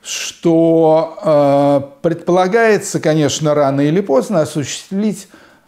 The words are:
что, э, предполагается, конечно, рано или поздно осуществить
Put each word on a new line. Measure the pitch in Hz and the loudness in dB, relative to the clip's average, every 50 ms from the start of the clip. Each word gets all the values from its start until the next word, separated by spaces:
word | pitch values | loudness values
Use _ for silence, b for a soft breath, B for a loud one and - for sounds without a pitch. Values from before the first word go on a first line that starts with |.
| _ | _
что, | - - - - - - - - 170 165 165 165 165 165 165 165 156 156 160 160 - - - - | -12 -10 -10 -10 -12 -14 -4 0 2 2 4 2 2 2 4 4 4 4 2 0 -2 -8 -6 -2
э, | 160 156 147 143 139 139 139 143 143 143 139 139 - - _ | 0 2 2 4 2 2 2 2 2 2 0 -2 -6 -16 _
предполагается, | - 170 165 165 - - 175 180 180 185 202 233 226 220 208 190 - - - 151 | -4 -4 -4 -4 -2 -2 0 0 0 2 2 2 2 2 2 0 -2 -4 -8 -4
конечно, | - 160 156 160 151 151 147 - 160 151 147 | -2 0 0 2 0 0 -2 -2 -2 0 0
рано | 147 143 135 139 139 | 2 0 0 0 0
или | 143 147 156 196 | 0 0 0 0
поздно | 196 - 269 262 208 240 214 165 | 0 0 0 0 0 0 -2 -2
осуществить | 151 - - 156 135 - - - - - 196 196 214 214 190 - - b b b b b b b b | -2 -2 -4 -6 -6 -6 -10 -14 -12 -8 -6 -4 -4 -4 -4 -6 -12 b b b b b b b b